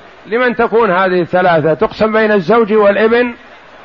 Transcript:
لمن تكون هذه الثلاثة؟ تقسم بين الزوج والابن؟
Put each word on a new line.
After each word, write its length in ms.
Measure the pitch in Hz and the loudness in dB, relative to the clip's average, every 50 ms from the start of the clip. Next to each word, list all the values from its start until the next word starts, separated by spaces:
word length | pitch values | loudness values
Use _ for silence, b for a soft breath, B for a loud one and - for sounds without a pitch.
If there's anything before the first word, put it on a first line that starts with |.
| - - - - - | -20 -20 -20 -20 -12
لمن 300 | 170 208 240 254 247 226 | -8 -4 -2 -2 -2 -2
تكون 340 | - 233 - 196 226 233 202 | -2 -2 0 0 0 0 2
هذه 300 | 175 185 190 185 180 180 | 0 0 0 0 0 -2
الثلاثة؟ 540 | 170 - - 180 180 180 170 160 139 160 156 | -2 -2 -2 0 2 2 2 2 0 0 0
تقسم 380 | - 214 - - - 208 220 214 | 0 -2 -4 -2 -2 -2 0 0
بين 200 | 220 220 214 214 | 0 0 2 0
الزوج 400 | 202 160 156 220 240 226 190 220 | 0 0 0 2 2 2 2 2
والابن؟ 640 | 214 208 202 202 202 220 226 233 240 247 247 233 - - - - - - - - - - | 2 2 2 2 2 0 2 2 0 0 -2 -4 -10 -18 -20 -20 -20 -20 -20 -20 -20 -20